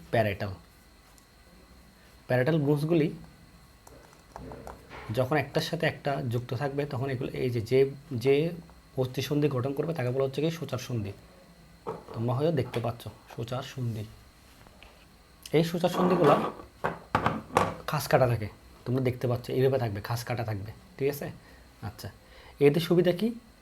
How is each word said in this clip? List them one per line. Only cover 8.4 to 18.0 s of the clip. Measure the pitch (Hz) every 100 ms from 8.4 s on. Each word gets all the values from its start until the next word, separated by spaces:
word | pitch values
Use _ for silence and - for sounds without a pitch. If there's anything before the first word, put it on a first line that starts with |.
| 165 175 - - - -
অস্থিসন্ধি | 127 127 127 147 147
গঠন | 131 123
করবে, | 139 160
তাকে | 160 123
বলা | 127
হচ্ছে | 135 139
কি? | 156
সূচার | 165 131 123
সন্ধি। | - 123 98 98 - - - - - - -
তোমরা | - - - 117
হয়তো | 123 156
দেখতে | 156 123 123
পাচ্ছ | 117 - 104 - - -
সূচার | 123 127
সন্ধি। | - - 117 110 107 - - - - - - - - - - - - - -
এই | 147
সূচার | 165 175 170
সন্ধিগুলো | - 180 180 143 202 - - - - - - - - - - - - - - -
খাস | 151